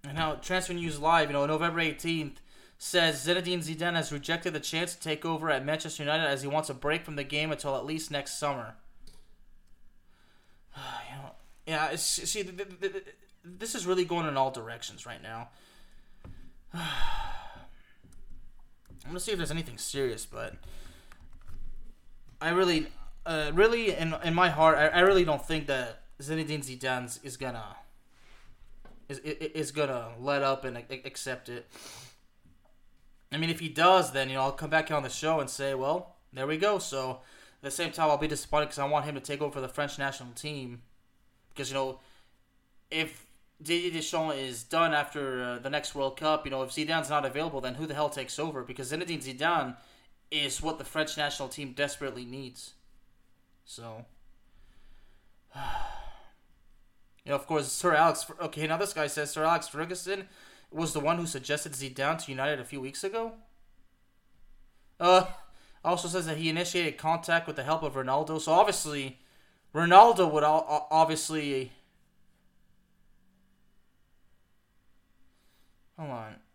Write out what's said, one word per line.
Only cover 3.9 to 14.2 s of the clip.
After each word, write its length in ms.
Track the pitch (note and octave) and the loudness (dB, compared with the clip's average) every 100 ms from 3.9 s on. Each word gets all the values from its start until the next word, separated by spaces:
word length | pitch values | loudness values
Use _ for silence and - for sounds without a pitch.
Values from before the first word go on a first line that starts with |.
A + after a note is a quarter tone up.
has 160 | E3+ D3 | 0 -2
rejected 420 | D3 C#3+ E3 F3 | -4 -2 -2 -2
the 60 | D#3 | -4
chance 380 | D3+ E3 F3 - | -4 -2 -4 -4
to 40 | |
take 240 | D#3+ D3+ | -4 -2
over 240 | E3 D#3+ D#3+ | -2 -2 2
at 160 | C#3 | 0
Manchester 380 | C3+ D#3 D#3+ - | 2 -2 -4 -6
United 240 | D3 D#3 D#3 | -2 2 2
as 160 | C#3 | 0
he 60 | C#3 | 0
wants 200 | D3+ D#3 | -2 -2
a 60 | |
break 300 | C3 D3 E3 | -4 0 -2
from 100 | E3 | -2
the 80 | D3 | -8
game 300 | C#3 D3 D#3 | -4 -2 -2
until 240 | D3 C#3+ C3+ | -2 -2 -4
at 100 | C3+ | -4
least 240 | D#3 D#3 | -6 -4
next 300 | D3 C3 - | -6 -6 -4
summer. 340 | D3 C3+ A2 - - - - - - - - - - - - - _ - - - _ - - | -2 -2 -8 -14 -20 -18 -18 -18 -20 -20 -20 -20 -20 -20 -20 -20 _ -20 -20 -20 _ -20 -20
<sighs> 20 | - | -14
You 400 | - - - C3+ | -12 -12 -12 -14
know, 140 | C3+ - - - | -16 -18 -20 -18
yeah, 260 | - D#3 D#3 | -6 -2 0
it's, 120 | D#3+ | 0
see, 400 | - - E3+ G#3 | -2 -2 -2 -4
th-, 140 | F#3 F3+ | -6 -8
th-, 240 | G3 F3+ | -12 -6
th-, 120 | F#3+ | -6
th-, 120 | F#3+ F#3+ - - - | -6 -12 -20 -20 -20
this 320 | E3+ F#3 A3+ B3+ | -20 -10 -8 -4
is 100 | F3 | 0
really 180 | F#3 | 0
going 220 | F3 E3+ | 2 0